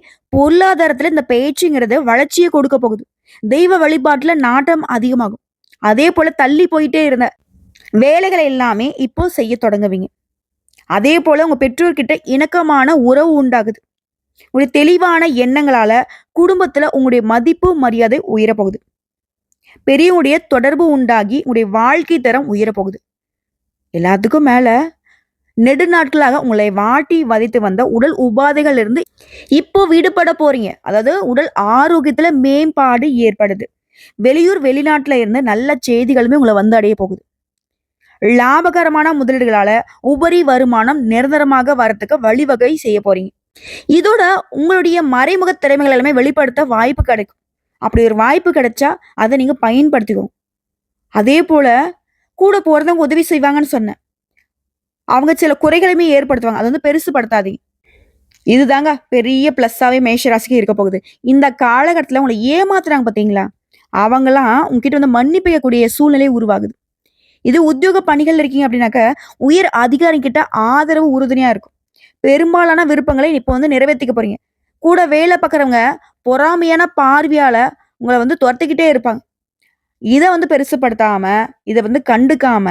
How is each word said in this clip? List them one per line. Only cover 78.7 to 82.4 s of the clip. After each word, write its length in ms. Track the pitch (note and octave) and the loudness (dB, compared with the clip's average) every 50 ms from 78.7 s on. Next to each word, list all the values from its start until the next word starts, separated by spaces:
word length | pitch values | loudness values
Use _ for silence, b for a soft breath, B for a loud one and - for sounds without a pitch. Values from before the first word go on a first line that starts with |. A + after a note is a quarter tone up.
| D#4+ C4 E4 D#4+ | -2 0 2 2
இருப்பாங்க. 320 | D4 B3+ A3+ B3 A3 B3 - _ _ _ _ _ _ _ _ _ _ _ _ _ _ _ | 2 0 -2 -4 -6 -8 -10 _ _ _ _ _ _ _ _ _ _ _ _ _ _ _
இதை 260 | - G#3+ A#3+ C#4+ D#4+ F#4 | -4 0 2 2 2 2
வந்து 180 | F4+ E4+ D#4+ D4 | 2 0 0 0
பெருசுபடுத்தாம, 760 | D#4+ C4+ C#4 - - C4 C4+ B3 A3+ G#3+ A3 G#3+ G#3 G3 F#3+ F#3 G3+ G#3+ A3+ - - _ _ | 0 -2 -2 -2 -4 -4 -2 -2 -2 -2 -2 -2 -2 -2 -2 -2 -2 -2 -2 -4 -8 _ _
இதை 160 | - G#3+ A3+ | -4 -2 -2
வந்து 200 | G#3 G#3+ A#3+ C#4+ B3+ - | -2 0 -2 -2 0 0
கண்டுக்காம, 600 | A#3 A3 B3+ C4+ D#4 B3+ | 0 2 2 2 2 0